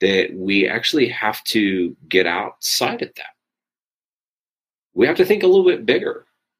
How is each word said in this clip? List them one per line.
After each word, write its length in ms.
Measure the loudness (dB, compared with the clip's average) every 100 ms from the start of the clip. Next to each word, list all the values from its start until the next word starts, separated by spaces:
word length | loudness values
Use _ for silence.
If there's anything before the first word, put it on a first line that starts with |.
that 300 | 0 2 0 -4
we 320 | -2 0 0
actually 400 | -2 -2 0 0
have 360 | -2 -4 -4 -4
to 500 | 0 0 0 -4 -6 -2
get 180 | 0 0
outside 760 | -2 -6 -8 -6 -2 -2 -4
of 120 | -10 -12
that. 200 | -20 _ _ _ _ _ _ _ _ _ _ _ _ _ _ _ _
We 140 | 0 0
have 80 | 2
to 80 | 0
think 180 | 2
a 40 | 4
little 180 | 4 4
bit 200 | 2 0
bigger. 400 | 0 -2 -8 -14 _ _